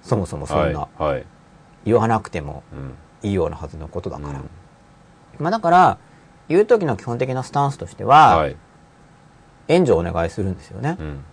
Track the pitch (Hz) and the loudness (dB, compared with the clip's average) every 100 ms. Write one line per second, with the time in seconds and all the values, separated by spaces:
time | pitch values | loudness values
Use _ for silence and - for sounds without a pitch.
0 | - 113 85 76 71 76 76 76 71 - | -2 -4 -4 -8 -4 -2 0 -2 -8 -6
1 | 78 139 - _ _ - _ _ - 113 | -4 -4 -8 _ _ -20 _ _ 0 2
2 | 113 113 - 87 71 73 - 73 67 65 | 2 -2 -4 -10 -10 -14 -16 -16 -16 -16
3 | - _ 104 98 80 73 80 80 78 87 | -20 _ -4 -2 -2 -4 -12 -14 -12 -10
4 | 90 71 73 69 69 - - _ _ _ | -10 -10 -10 -12 -14 -18 -20 _ _ _
5 | _ _ _ - 156 220 180 180 170 - | _ _ _ -8 -4 -2 4 6 6 4
6 | - - - _ _ 165 214 233 165 107 | -10 -20 -20 _ _ 2 4 4 2 -4
7 | - 120 131 127 127 143 143 139 - - | -4 -6 -4 -6 -4 -2 -2 -2 -12 -10
8 | 104 143 147 87 76 71 - _ _ _ | 4 8 8 6 0 -6 -20 _ _ _
9 | - _ _ _ _ _ - 165 160 87 | -20 _ _ _ _ _ 0 2 4 2
10 | 87 85 85 - 98 92 - 92 127 170 | 0 -2 -4 -4 -6 -6 -12 -8 -6 -6
11 | 78 71 69 | -8 -12 -16